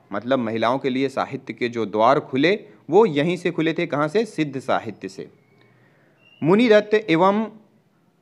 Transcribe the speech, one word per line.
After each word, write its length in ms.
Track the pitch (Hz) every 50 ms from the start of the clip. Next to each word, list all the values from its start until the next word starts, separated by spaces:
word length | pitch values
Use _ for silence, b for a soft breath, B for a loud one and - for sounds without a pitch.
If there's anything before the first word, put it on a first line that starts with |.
| _ -
मतलब 260 | 98 104 107 123 135 131
महिलाओं 400 | 117 110 113 113 110 113 131 139
के 120 | 131 135
लिए 180 | 127 131 135 135
साहित्य 440 | 135 110 90 - 131 135 - -
के 160 | 113 - 120 120
जो 180 | 117 117 110
द्वार 340 | 104 87 107 110 123 139 151
खुले 360 | - - 131 131 147 170 208 220 B B B B B -
वो 140 | 151 202 233
यहीं 300 | 196 147 147 143 156 180
से 140 | 175 - 180
खुले 220 | 160 - 160 165 156
थे। 120 | 160 170
कहाँ 220 | 156 - 143 151 151
से? 160 | 156 208 233
सिद्ध 340 | - - - 156 143 131 131
साहित्य 480 | 117 123 104 87 98 113 101 - - 92
से। 200 | - - 71 - _ _ _ b b b b b b b b b b b b b b b b b _ -
मुनिदत्त 520 | 139 151 190 214 247 233 208 208 202 208 214
एवं 520 | 214 214 - 160 160 185 190 202 214 220 208 - - _ _ _ _ _ _ _ _ _ _ _ _